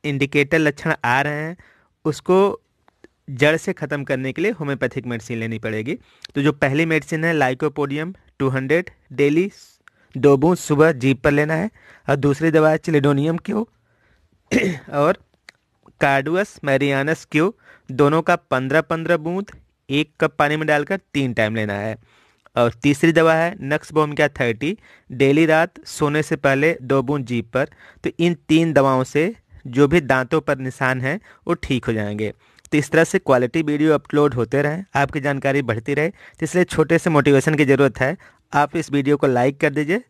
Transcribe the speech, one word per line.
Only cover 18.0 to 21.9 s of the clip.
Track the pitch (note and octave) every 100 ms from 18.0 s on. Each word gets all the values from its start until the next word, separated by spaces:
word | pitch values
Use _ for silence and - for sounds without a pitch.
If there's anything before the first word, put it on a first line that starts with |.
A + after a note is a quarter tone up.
| C#3+ D#3+
का | D#3 C#3
पन्द्रह | _ C3 C3 D3+
पन्द्रह | D#3+ E3 D#3+ E3+
बूंद | D#3 F3+ G#3 - _ _ -
एक | C#3+ D3+ _
कप | D#3 -
पानी | D3 D#3
में | D#3
डालकर | D3 D3 G3 _
तीन | D3 C3+
टाइम | A#2+ G#2+ A2
लेना | G#2+
है। | G2+ G#2+